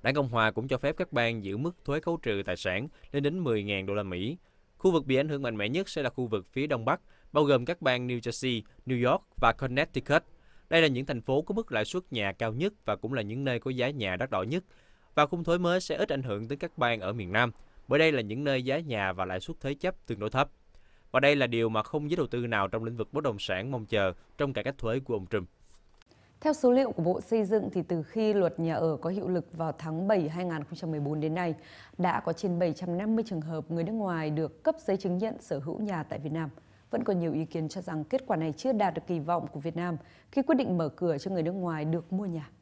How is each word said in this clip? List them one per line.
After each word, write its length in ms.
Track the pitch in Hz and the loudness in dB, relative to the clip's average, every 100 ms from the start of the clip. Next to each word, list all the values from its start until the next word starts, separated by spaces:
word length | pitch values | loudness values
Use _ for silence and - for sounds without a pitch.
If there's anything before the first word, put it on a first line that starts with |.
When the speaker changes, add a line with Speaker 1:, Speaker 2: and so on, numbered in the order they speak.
Speaker 1:
Đảng 120 | 135 | 2
Cộng 160 | 139 135 | 2 2
hòa 220 | 117 110 | 4 4
cũng 160 | 110 131 | 2 -2
cho 100 | 131 | 0
phép 200 | 139 156 | 0 -2
các 160 | 180 | -2
bang 300 | 135 117 113 | 2 2 0
giữ 140 | 98 101 | -4 -2
mức 180 | 156 - - | -4 -4 -4
thuế 140 | 143 | -2
khấu 180 | 165 165 | -2 -2
trừ 240 | - 101 98 | 0 -2 -2
tài 100 | 90 | -2
sản 300 | 98 92 143 - - | -2 -2 -4 -10 -6
lên 120 | 143 | -2
đến 160 | 143 180 | 0 0
mười 240 | 160 110 | 0 0
ngàn 220 | 101 98 95 | 0 -2 0
đô 80 | |
la 100 | 101 | -2
Mỹ. 340 | 101 87 104 170 _ _ _ _ | -2 -4 -4 -6 _ _ _ _
Khu 140 | 185 | 2
vực 140 | 165 135 | 2 4
bị 100 | 131 | 2
ảnh 140 | 151 | 2
hưởng 120 | 143 | -2
mạnh 160 | 131 110 | -4 -2
mẽ 120 | 104 | 0
nhất 200 | 147 190 | 0 -2
sẽ 120 | - | -2
là 80 | 131 | -4
khu 180 | - 123 | -2 -2
vực 200 | 104 92 | -2 -2
phía 160 | - 147 | -4 -2
đông 180 | 131 113 | 0 0
bắc, 160 | 170 - - - | -2 -4 -20 -2
bao 120 | 143 | 4
gồm 220 | 147 135 120 | 6 6 4
các 160 | - | 0
bang 260 | 135 123 123 | 2 2 0
New 120 | 120 | -2
Jersey, 420 | 120 113 131 117 - - - | -4 -2 -2 -2 -4 -14 -4
New 260 | 127 120 | 2 4
York 100 | 160 _ - | 2 _ 2
và 120 | 120 117 | 2 4
Connecticut. 680 | 131 127 160 - - 147 - - - - - | -2 0 0 -2 2 0 0 -20 -20 -20 2
Đây 120 | 165 | 4
là 60 | 160 | 6
những 180 | 127 139 | 2 -2
thành 160 | 127 | -4
phố 200 | 107 135 | 0 0
có 120 | 160 | 2
mức 180 | 208 226 | -2 0
lãi 140 | 113 110 | -2 0
suất 180 | 180 - | -4 -4
nhà 200 | 117 101 | -2 -2
cao 220 | 95 117 | 0 -2
nhất 200 | 113 185 - - | 0 -2 -2 -4
và 100 | 101 | -2
cũng 180 | 110 | -2
là 80 | 131 | -2
những 220 | 101 117 | -2 -2
nơi 160 | 135 120 | -2 -2
có 120 | 131 | -2
giá 180 | 127 123 | 0 0
nhà 260 | 147 101 90 | 0 -2 0
đắt 140 | - | 0
đỏ 140 | 98 | 0
nhất. 200 | 98 165 - - _ - _ - | 0 -2 -4 -20 _ -20 _ 2
Và 100 | 147 | 2
khung 180 | 175 | 2
thuế 140 | 170 175 | 2 2
mới 240 | 175 180 | 4 2
sẽ 140 | - 151 | 0 -2
ít 140 | 208 | 0
ảnh 140 | 139 | 0
hưởng 240 | 127 104 113 | -2 -4 -4
tới 100 | 139 | -6
các 200 | - - | -6 0
bang 220 | 120 113 | 0 2
ở 140 | 92 | -2
miền 180 | 113 90 | -4 0
Nam, 200 | 104 120 - - - - | 2 2 0 -20 -20 0
bởi 120 | 139 | 4
đây 120 | 160 | 4
là 100 | 143 | 4
những 220 | 107 113 | -2 -2
nơi 200 | 147 135 | 0 0
giá 160 | 127 139 | 0 -2
nhà 340 | 160 113 98 | -2 0 0
và 120 | 92 92 | 0 -2
lãi 140 | 92 | -4
suất 180 | - - | -6 -8
thế 120 | 135 | -6
chấp 220 | 143 180 - - | -4 -4 -4 -8
tương 120 | 110 | -6
đối 100 | 107 | -2
thấp. 200 | 131 143 - _ - - - - | 0 -2 -4 _ -20 -20 -20 -2
Và 80 | 131 | 4
đây 160 | 139 147 | 6 4
là 120 | 127 | 2
điều 220 | 117 113 | 2 2
mà 140 | 110 | 0
không 260 | 107 151 147 | -2 -4 -2
giới 80 | 170 | -2
đầu 100 | 131 | 0
tư 200 | 123 120 | -2 0
nào 200 | 110 98 | 2 2
trong 160 | 113 | 0
lĩnh 140 | 113 117 | -4 -6
vực 160 | 110 | -4
bất 100 | 143 | -2
động 160 | 147 101 | -2 -2
sản 320 | - 92 117 | -2 -4 -2
mong 140 | 131 107 | -6 0
chờ 280 | 110 95 87 - - | 2 2 0 -14 -4
trong 160 | 143 | -2
cải 100 | 127 | -2
cách 140 | 104 135 | -4 -4
thuế 220 | 113 123 | -2 -2
của 140 | 135 | -2
ông 120 | 113 92 | -4 -2
Trump. 240 | 107 87 _ - - _ _ _ - _ _ | -4 -4 _ -20 -20 _ _ _ -20 _ _
Speaker 2:
Theo 120 | 311 | 0
số 180 | 302 254 | 4 6
liệu 200 | 247 262 | 6 4
của 120 | - | 2
Bộ 180 | 170 180 | 0 0
Xây 220 | - 226 | 0 0
dựng 260 | 202 214 196 | 2 2 2
thì 80 | 185 160 | -2 -2
từ 160 | 175 | -2
khi 300 | 151 220 214 | -2 0 2
luật 260 | 202 175 165 | 4 2 2
nhà 160 | 165 151 | 0 2
ở 220 | 165 151 | 0 0
có 80 | 165 | -2
hiệu 200 | 190 185 | -4 0
lực 280 | 180 160 165 | -2 -2 -4
vào 140 | 160 - | -4 -4
tháng 300 | 160 160 190 | -6 -4 2
bảy 220 | 208 156 | 2 2
hai 160 | 160 180 | -2 -4
nghìn 180 | 160 | -4
không 120 | 147 175 | -6 -8
trăm 160 | 165 | -4
mười 80 | 156 | -2
bốn 200 | 143 156 | -2 -2
đến 160 | 156 160 | 0 0
nay, 180 | 175 156 - - - - | -2 -4 -10 -20 -20 -2
đã 220 | 180 - - | 0 0 -2
có 80 | |
trên 260 | 165 196 170 | -2 -2 2
bảy 140 | 175 | 0
trăm 240 | 151 180 175 | 0 -4 -2
năm 180 | 214 220 | 0 0
mươi 80 | 220 | 0
trường 140 | 175 | -4
hợp 300 | 156 160 151 | -4 -6 -4
người 120 | 170 | -4
nước 100 | 170 | -2
ngoài 360 | 220 196 170 156 | -2 -2 0 0
được 340 | 151 156 - | 0 -2 0
cấp 120 | - 320 - | -2 0 0
giấy 100 | 190 | 0
chứng 200 | 190 180 | 0 -2
nhận 240 | 220 - | -2 -6
sở 180 | - 143 | -6 -6
hữu 200 | 143 - | -4 -6
nhà 240 | 214 175 | -4 -4
tại 160 | 151 151 | -6 -6
Việt 120 | 147 | -4
Nam. 180 | 160 156 - - - _ | -4 -4 -8 -20 -20 _
Vẫn 120 | 240 | -4
còn 160 | 247 190 | 0 0
nhiều 140 | 170 | 0
ý 120 | 151 160 | -2 -2
kiến 240 | 165 156 | -4 -6
cho 120 | 190 | -6
rằng 220 | 170 160 | -6 -6
kết 180 | 151 262 262 | -2 -2 0
quả 100 | 185 | 0
này 160 | 160 147 | 0 -2
chưa 140 | 262 | -2
đạt 220 | 226 202 | 2 2
được 80 | 165 - | 0 -2
kỳ 120 | 175 | -4
vọng 280 | 147 170 - | 0 0 -2
của 80 | 151 | -8
Việt 160 | 151 175 | -6 -4
Nam 220 | 175 160 - - _ | -4 -4 -8 -20 _
khi 100 | - | -2
quyết 140 | 269 277 | 2 2
định 220 | 254 180 | 4 0
mở 120 | 160 | 0
cửa 280 | - 180 143 | -2 0 0
cho 140 | 196 | -2
người 120 | 190 | -2
nước 80 | 160 | -2
ngoài 340 | 190 175 160 151 | -2 -4 -2 0
được 280 | 170 165 | -2 -2
mua 120 | 185 202 | -4 -4
nhà. 240 | 165 143 - | -6 -10 -18